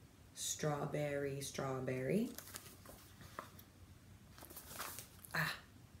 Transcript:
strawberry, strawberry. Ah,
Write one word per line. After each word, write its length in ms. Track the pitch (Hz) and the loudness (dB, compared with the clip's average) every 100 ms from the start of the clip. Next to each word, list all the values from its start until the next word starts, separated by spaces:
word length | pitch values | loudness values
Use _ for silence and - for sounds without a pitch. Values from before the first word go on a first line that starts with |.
| - - - | -16 -18 -12
strawberry, 1040 | - - - 156 143 143 147 147 143 143 139 | -2 0 2 4 4 4 4 4 4 4 2
strawberry. 880 | 139 - 135 131 131 131 131 190 247 - - - - - - - - - - - - - - - - - - - - - - - - - - - - - - - | 0 2 2 4 4 4 6 6 6 0 -6 -8 -8 -14 -14 -14 -14 -14 -10 -8 -8 -10 -16 -16 -16 -16 -18 -18 -16 -14 -12 -10 -8 -6 -4 -6 -8 -12 -2 2
Ah, 160 | 160 - - - - - | 2 2 -6 -16 -16 -8